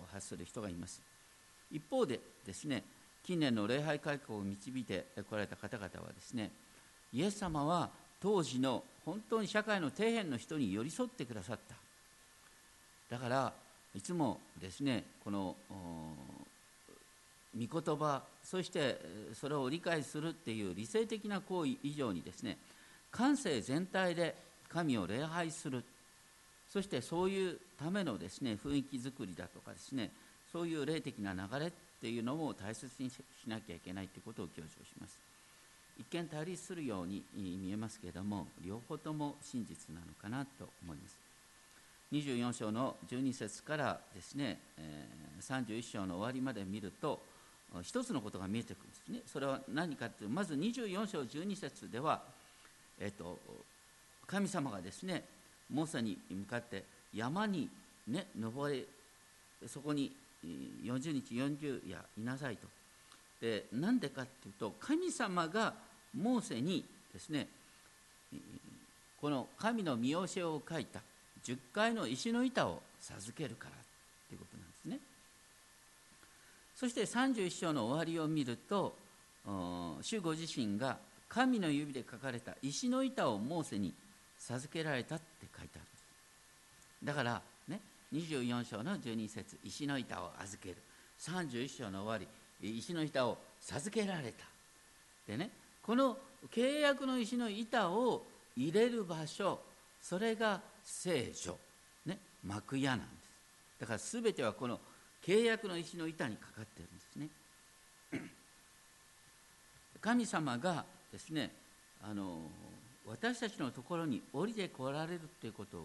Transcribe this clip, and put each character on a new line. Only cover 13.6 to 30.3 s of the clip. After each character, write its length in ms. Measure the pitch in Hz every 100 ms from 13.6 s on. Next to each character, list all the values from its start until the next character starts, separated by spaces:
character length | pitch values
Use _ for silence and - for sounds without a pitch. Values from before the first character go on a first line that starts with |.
| - - -
い 60 | 95
つ 140 | -
も 260 | 175 127 - - 82
で 120 | 92
す 100 | -
ね、 240 | 139 110 - -
こ 80 | 107
の、 240 | 101 92 - - 95 87 82 80 73 67 - 69 - - - - - - - - - - 110
御 220 | 117 160
言 160 | 160 151
葉、 260 | 151 131 - -
そ 200 | - 185
し 80 | -
て 280 | 175 131 - 80 101 - -
そ 100 | 139
れ 60 | 147
を 120 | 131
理 120 | 170
解 220 | 175 160
す 160 | 127 151
る 120 | 165
っ 20 |
て 200 | 156 117
い 180 | 110 98
う 40 |
理 120 | 90 113
性 200 | 220 226
的 220 | 214 208
な 120 | 190
行 260 | 190 180 139
為 60 | 123
以 100 | 143
上 200 | 147 120
に 80 | 85
で 100 | 90
す 100 | -
ね、 140 | 98 82 - - - - -
感 260 | - 262 285
性 240 | 185 120
全 260 | 123 147 185
体 280 | 190 180
で 200 | 170 165 - - - -
神 280 | 165 160 117
を 100 | 87
礼 180 | 117
拝 260 | 156 170 165
す 180 | - 151
る、 160 | 123 - - - - - - - - -
そ 100 | 202
し 80 | 196
て 140 | 135
そ 220 | - 170
う 40 | 185
い 220 | 196 185
う 60 | 131 - -
た 120 | 156
め 140 | 202
の 120 | 165 90
で 100 | 98
す 120 | -
ね、 160 | 127 107
雰 120 | 143 143
囲 60 |
気 160 | 131 127
作 280 | 131 131 95
り 80 |
だ 120 | 85 87
と 120 | -
か 120 | -
で 60 | 98
す 140 | -
ね、 180 | 131 98 - -